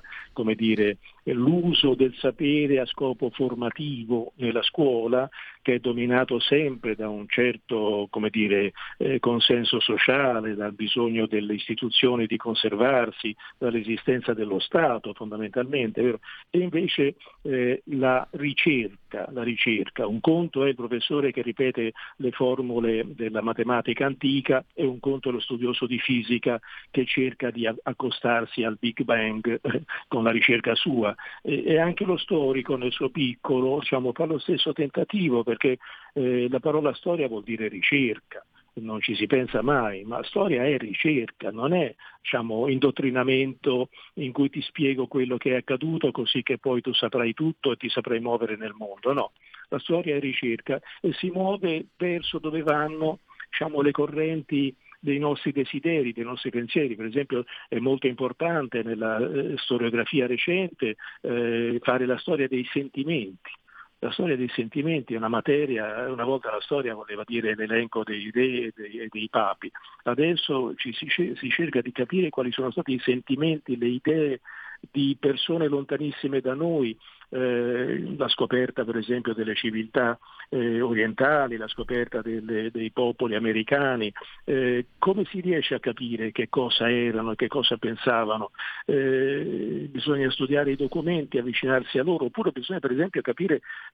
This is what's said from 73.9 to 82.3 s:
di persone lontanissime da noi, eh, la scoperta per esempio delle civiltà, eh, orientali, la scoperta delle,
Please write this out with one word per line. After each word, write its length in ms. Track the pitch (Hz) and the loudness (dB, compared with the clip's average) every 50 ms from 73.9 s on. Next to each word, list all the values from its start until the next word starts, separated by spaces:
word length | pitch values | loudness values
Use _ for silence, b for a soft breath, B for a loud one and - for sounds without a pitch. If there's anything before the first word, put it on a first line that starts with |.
| 123 131 - 151 156 160 151 147 131 - B B B B B B B B - - | 0 0 0 0 2 2 2 0 -2 -4 B B B B B B B B -20 -6
di 280 | - 143 139 139 139 - | -2 0 2 2 2 2
persone 480 | - 143 139 123 - - 170 165 160 147 | 2 0 2 2 0 0 0 2 2 2
lontanissime 720 | 143 143 139 - 143 135 151 147 139 - - 139 139 135 | 0 0 -2 -2 -4 -2 -2 -4 -4 -4 -4 -2 -2 0
da 140 | 123 127 131 | 0 -2 -2
noi, 440 | 139 160 170 165 151 131 117 113 B B B B B B B | 0 0 0 2 2 0 0 -2 B B B B B B B
eh, 840 | - 127 127 127 123 120 120 120 123 120 123 123 127 135 - - - 151 | -4 -2 0 0 2 0 0 0 0 0 0 -2 -2 -2 -4 -4 -4 -2
la 100 | 131 127 | 0 0
scoperta 560 | - - 131 113 - 123 127 120 - - 120 | 0 0 2 2 2 2 2 0 0 -2 -2
per 140 | 110 113 113 | -2 -2 -2
esempio 360 | 107 107 123 123 117 120 113 | -2 0 -2 -2 -2 -2 -2
delle 220 | 110 110 110 107 | -2 -2 -2 -2
civiltà, 640 | - - 117 110 110 110 110 - 139 123 117 117 - B B B B B B | -2 -2 -2 -2 -4 -6 -2 0 0 2 2 0 -2 B B B B B B
eh, 320 | - 135 120 120 117 117 | -4 -2 0 0 2 2
orientali, 760 | 123 120 117 107 110 110 107 - 131 139 151 147 139 127 120 110 | 2 2 2 2 2 0 2 2 4 4 4 4 2 0 -2 -6
la 100 | 113 110 | -8 -8
scoperta 540 | - - 113 - 127 120 120 117 - 117 | -8 -8 -6 -2 -2 -2 -2 -2 -4 -4
delle, 500 | 107 117 | -4 -4